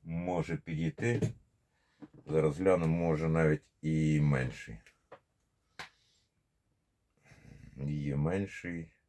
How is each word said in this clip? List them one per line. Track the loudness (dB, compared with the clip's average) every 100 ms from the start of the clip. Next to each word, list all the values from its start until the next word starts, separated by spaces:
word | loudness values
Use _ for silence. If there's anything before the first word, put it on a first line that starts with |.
| -6
може | -6 -2 -2 -2 -6
підійти. | -6 -4 -4 -2 -2 0 -2 -4 _ _ _ _ _ _ -20 -20 -2
Зараз | 2 2 2
гляну, | 4 4 4
може | 2 2 2 2
навіть | 4 4 2 _ _
і | -2 2 4 4
менший. | 4 2 0 -6 -14 -16 -18 _ _ -20 _ _ _ _ _ -18 -18 _ _ _ _ _ _ _ _ _ _ _ _ _ _ -20 -20 -20 -18 -6
Є | -4 -2 0 0
менший. | 2 0 -2 -6 -8 -8 -10 _